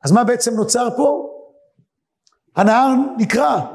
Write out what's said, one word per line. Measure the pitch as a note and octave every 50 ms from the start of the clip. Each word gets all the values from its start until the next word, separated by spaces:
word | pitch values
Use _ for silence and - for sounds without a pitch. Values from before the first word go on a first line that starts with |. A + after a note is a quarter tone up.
| _
אז | C#3
מה | D#3+ A3+ A#3+
בעצם | G#3 B3 A#3+ A#3+ A#3+ A#3
נוצר | A3 G#3+ - - A#3+ B3 A#3 B3 B3
פה? | C#4+ C#4+ C#4+ C#4+ - - - - - - _ _ _ _ _ _ _ _ _ _ _ _ _ _ _ _ _ _ _ _ _
הנהר | - G3 G#3 A3 A#3 C4 C4+ C4 B3 C#4 C#4 - A3+
נקרע, | A3 - - A3+ C#4+ D4 C3 - - - -